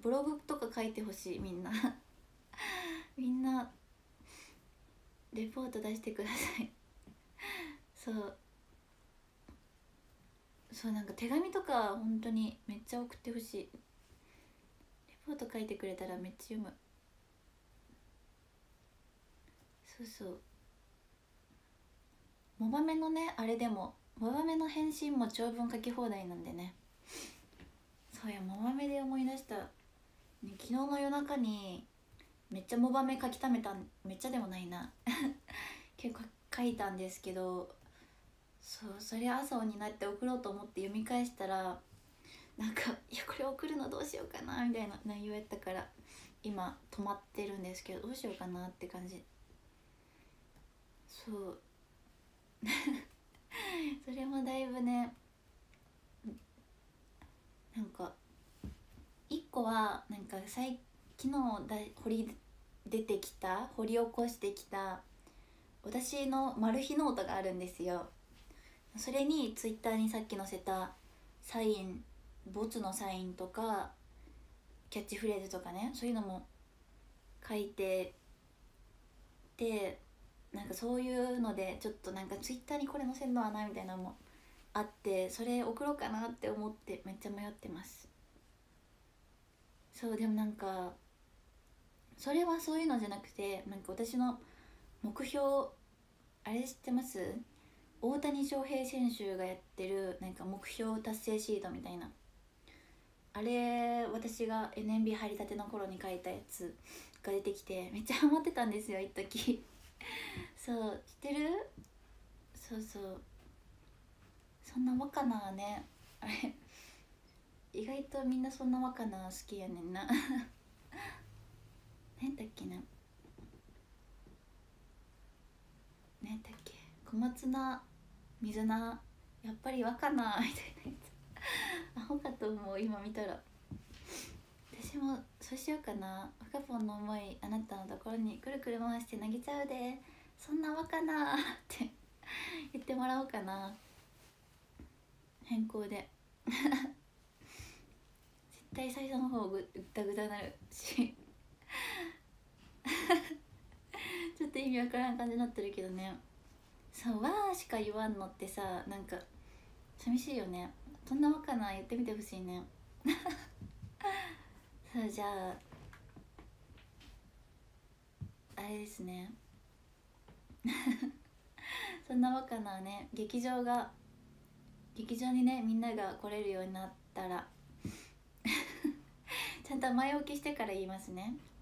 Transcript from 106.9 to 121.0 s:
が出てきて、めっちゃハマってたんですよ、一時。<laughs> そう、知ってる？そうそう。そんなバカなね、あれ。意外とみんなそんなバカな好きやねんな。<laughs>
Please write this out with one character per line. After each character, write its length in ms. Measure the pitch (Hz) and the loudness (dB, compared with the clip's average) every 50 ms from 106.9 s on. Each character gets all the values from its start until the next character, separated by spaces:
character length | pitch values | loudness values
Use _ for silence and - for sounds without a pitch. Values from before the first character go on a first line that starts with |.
| - - - - - - - | -14 -14 -14 -16 -18 -8 -2
が 80 | 202 | 0
出 80 | 196 196 | 2 2
て 140 | 196 202 202 | 2 2 -2
き 80 | - | -2
て、 280 | - - 190 185 185 185 - | -4 -4 -4 -4 -4 -4 -4
め 80 | 208 | -4
っ 20 | 220 | 0
ち 80 | - | 0
ゃ 40 | 247 | 4
ハ 120 | - 302 294 | 10 10 10
マ 120 | 294 320 | 10 10
っ 40 | 302 | 6
て 80 | 339 | 4
た 140 | 339 262 240 | 4 4 4
ん 40 | 220 | 4
で 120 | 202 214 | 4 2
す 100 | 214 - | 0 0
よ、 80 | 208 190 | 0 -2
一 100 | 196 - | -2 -2
時。 520 | - - 196 - - 233 - - - - - - - - - - - - - - | -2 -4 -4 -2 -2 0 4 4 4 2 0 -12 -20 -20 -20 -20 -16 -12 -10 -8
<laughs> 460 | - - - - - - - - - - | -8 -6 -6 -6 -6 -8 -8 -8 -12 -12
そ 320 | - - 240 233 220 214 | -4 -2 0 0 2 0
う、 120 | - - - | -2 -2 -8
知 60 | - - - - 277 | -14 -18 -10 -4 -2
っ 20 | |
て 80 | 285 294 | 0 2
る？ 320 | 302 311 349 403 - - - - - - - - - - - - - - - - - - - | 4 4 4 2 0 -4 -10 -16 -18 -18 -20 -20 -20 -20 -20 -20 -20 -20 -20 -20 -20 -20 -18
そ 220 | - - - 233 | -18 -10 -6 -6
う 60 | 220 | -6
そ 180 | 220 220 - 202 | -6 -6 -6 -8
う。 220 | 196 190 190 - - - - - - - - - - - - - - - - - - - - - - - - - - - - - - | -6 -6 -8 -8 -12 -16 -20 -20 -20 -20 -20 -20 -20 -20 -20 -20 -20 -20 -20 -20 -20 -20 -20 -20 -20 -20 -20 -20 -20 -20 -20 -20 -18
そ 120 | - - 254 | -6 0 2
ん 60 | 254 | 4
な 80 | 254 254 | 4 4
バ 120 | 254 277 285 | 4 2 2
カ 160 | - 294 269 | 2 4 4
な 280 | 247 226 214 202 196 190 | 4 4 2 0 -2 -4
ね、 340 | 196 202 208 208 - - - - - - - - - | -4 -4 -2 -4 -4 -6 -10 -16 -20 -20 -20 -14 -10
あ 60 | - | -6
れ。 300 | 214 214 214 - - - - - - - - - - - - - - - - - - - - - - - - - - - | -4 -2 -2 -2 -2 -4 -6 -16 -20 -20 -18 -18 -18 -20 -20 -20 -20 -20 -20 -20 -20 -20 -20 -20 -20 -20 -20 -20 -8 -6
意 120 | 190 220 | -4 -4
外 180 | 226 269 277 277 | -2 -2 -4 -4
と 220 | - - 269 269 | -2 -2 0 2
み 100 | 254 254 | 2 2
ん 60 | 254 | 4
な 100 | 254 269 | 2 0
そ 140 | 269 - 262 | -2 0 2
ん 60 | 254 | 2
な 100 | 247 254 | 4 4
バ 100 | 254 254 | 4 0
カ 140 | 254 254 233 | 0 0 -2
な 240 | 214 196 190 185 185 | -2 -2 -4 -6 -6
好 20 | 185 - - - | -8 -8 -8 -8
き 120 | 208 196 | -6 -6
や 100 | 190 180 | -4 -4
ね 100 | 180 170 | -6 -6
ん 140 | 165 170 180 | -4 -4 -4
な。 120 | 190 - - | -4 2 4
<laughs> 40 | 240 294 - - 262 247 240 - - - - - - - - - - - | 4 4 4 2 0 0 -2 -4 -10 -20 -20 -20 -20 -20 -20 -16 -12 -10